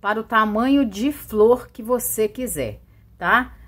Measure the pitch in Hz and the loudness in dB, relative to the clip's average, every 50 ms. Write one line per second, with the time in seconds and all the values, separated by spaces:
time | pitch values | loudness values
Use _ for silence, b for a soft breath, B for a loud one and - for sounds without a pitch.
0 | - 202 214 220 220 - 233 220 220 214 208 220 240 269 277 285 277 214 185 202 | -4 -4 -4 -4 -4 0 2 2 2 2 2 0 2 2 2 2 2 0 -2 -4
1 | 240 294 294 - - - 220 208 208 233 247 254 - - - - 220 226 254 233 | -4 -4 -4 -6 -8 -4 2 4 4 6 4 2 0 -6 -18 -12 -6 -4 -4 -4
2 | - - - 220 220 208 214 254 254 214 160 147 127 107 104 b b b b b | -4 -4 -4 -2 -2 -4 -4 -6 -8 -8 -6 -6 -6 -8 -8 b b b b b
3 | b b _ - 175 180 214 240 254 B B B B | b b _ -6 0 2 2 2 2 B B B B